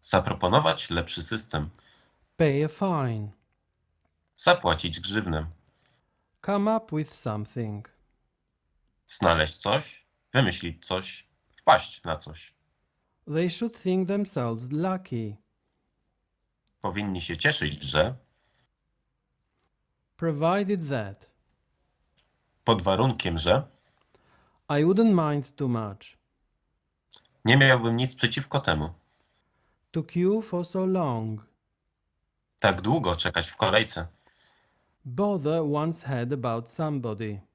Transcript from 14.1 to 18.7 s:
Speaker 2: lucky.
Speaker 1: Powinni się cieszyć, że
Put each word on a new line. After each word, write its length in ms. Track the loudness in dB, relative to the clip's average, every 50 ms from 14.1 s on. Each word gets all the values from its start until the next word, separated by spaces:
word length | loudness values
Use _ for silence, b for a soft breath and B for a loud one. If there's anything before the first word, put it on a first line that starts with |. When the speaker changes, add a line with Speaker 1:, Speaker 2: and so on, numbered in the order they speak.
| 0 -2 -2 -2 -2 -2 -2 -2 -4 -4 -6 -6
Speaker 2:
lucky. 640 | -4 -2 -2 -2 -2 -4 -6 -6 -6 -6 -6 -6 -8 -12 _ _ _ _ _ _ _ _ _ _ _ _ _ _ _ _ _ _ _ _ _ _ _ _ _ _ _ _
Speaker 1:
Powinni 400 | -8 -6 -4 -4 -4 -4 -4 -4
się 160 | -6 -6 -6 0
cieszyć, 460 | 0 0 0 0 -4 -4 -6 -6 -8
że 320 | -2 0 0 0 0 -2 -10 _ _ _ _ _ _ _ _ _ _